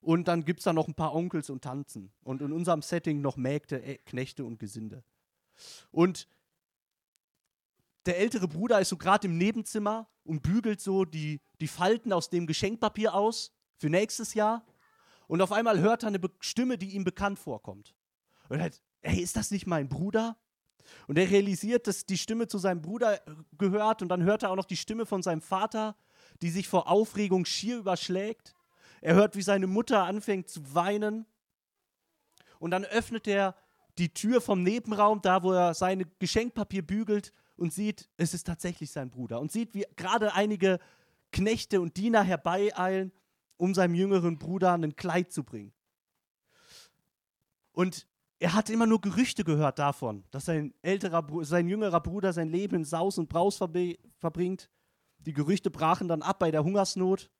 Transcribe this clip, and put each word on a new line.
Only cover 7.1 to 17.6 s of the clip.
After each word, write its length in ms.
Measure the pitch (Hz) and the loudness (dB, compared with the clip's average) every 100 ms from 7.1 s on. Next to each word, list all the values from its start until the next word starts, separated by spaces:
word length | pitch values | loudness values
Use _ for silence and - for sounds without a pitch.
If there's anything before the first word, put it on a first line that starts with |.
| _ _ _ _ _ _ _ _ _ | _ _ _ _ _ _ _ _ _
der 140 | - 175 | -4 0
ältere 300 | 220 226 185 | 0 0 -2
Bruder 320 | 151 226 220 | -2 4 4
ist 100 | 190 | 4
so 80 | 175 | 0
grad 260 | 180 202 | 2 2
im 140 | 202 165 | 2 2
Nebenzimmer 680 | 196 226 214 220 208 220 220 _ | 2 0 -4 -4 -2 -4 -8 _
und 180 | - 156 | -6 -4
bügelt 380 | 147 208 220 208 | 0 0 0 -2
so 240 | - 190 | 0 0
die, 360 | 185 156 151 147 _ _ | 0 -2 -6 -6 _ _
die 80 | 156 | -8
Falten 440 | - 180 226 233 | 0 2 2 2
aus 180 | 185 - | -2 0
dem 160 | 175 165 | -2 0
Geschenkpapier 680 | 160 196 226 214 208 214 | 0 -2 0 -2 0 0
aus 380 | 180 208 226 - _ _ _ | 2 0 -2 -10 _ _ _
für 140 | 151 | 0
nächstes 440 | 170 214 - 220 | 2 0 -4 -6
Jahr. 300 | 214 208 226 - _ _ _ _ _ _ | 0 2 0 -6 _ _ _ _ _ _
Und 160 | 160 | 0
auf 100 | 185 | 2
einmal 280 | 208 233 196 | 2 2 4
hört 220 | 190 233 | 4 2
er 60 | 220 | 0
eine 100 | 196 | -2
Be-, 140 | 180 _ | -4 _
Stimme, 380 | - - 254 233 | -6 -2 -2 -2
die 120 | 196 | -6
ihm 140 | 196 | -4
bekannt 340 | 185 - 202 196 | -4 -2 -4 -4
vorkommt. 560 | - 113 | -8 -10